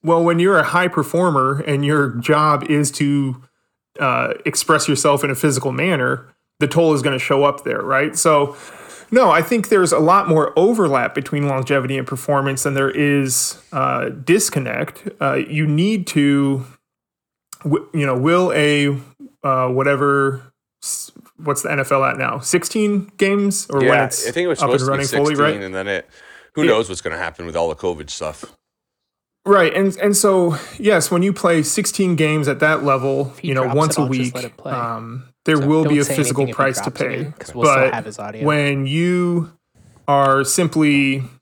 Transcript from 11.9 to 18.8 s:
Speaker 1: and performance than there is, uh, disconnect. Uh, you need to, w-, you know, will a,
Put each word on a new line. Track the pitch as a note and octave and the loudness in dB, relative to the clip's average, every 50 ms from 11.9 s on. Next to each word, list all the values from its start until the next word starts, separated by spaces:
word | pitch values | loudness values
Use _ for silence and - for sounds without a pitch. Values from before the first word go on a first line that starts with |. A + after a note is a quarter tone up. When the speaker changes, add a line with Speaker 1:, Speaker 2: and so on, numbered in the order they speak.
| C3+ C3+ | -4 -6
Speaker 1:
and | C3 | -6
performance | - C#3 B2+ - - D3 C#3 C3+ C#3 C3+ C3 - | -6 -8 -8 -2 0 0 0 0 0 -4 -2 -4
than | D3 C3+ | -4 -2
there | C3+ C3+ C3+ | 0 -2 -2
is, | - C#3+ D3 C#3+ C#3+ C#3+ C3+ C3 B2 - - - - - _ _ | 0 0 0 2 2 2 0 0 -2 -2 -2 -4 -6 -12 _ _
uh, | - C3+ C3+ C3 C3 B2 C3 B2 | -4 -2 -2 0 0 -2 -4 -6
disconnect. | - - C3 - E3+ G#3+ - - - D3+ C3 A#2 A2+ A#2+ D3+ - - - - G3+ - _ | -8 -8 0 2 2 2 2 0 -2 -4 -4 -4 -6 -6 -6 -8 -10 -14 -16 -16 -8 _
Uh, | - C#3 C3+ C#3+ D#3+ - | -2 -2 0 -2 -4 -4
you | D3 D3+ D#3 | -4 -2 0
need | D#3 D3 D3+ F3 G#3 A3+ G3+ F3 - | 0 0 0 0 0 0 -2 -4 -2
to, | - D3+ C#3+ C#3+ C#3+ C#3 C#3 C#3 C#3 C3 B2+ - - _ _ _ _ _ _ _ _ _ _ _ _ _ _ _ - _ | 0 2 2 4 4 2 2 0 -2 -2 -6 -10 -18 _ _ _ _ _ _ _ _ _ _ _ _ _ _ _ -20 _
w-, | - D3+ C#3+ - - - - | -2 0 0 0 -2 -4 -4
you | D#3+ C#3+ | -2 0
know, | C#3 C3 | 0 0
will | B2+ C3 D#3 E3+ F3+ F#3 F3 - | 2 2 2 4 4 2 2 2
a, | D3+ D3 D3 D3 C#3+ | 2 2 2 2 2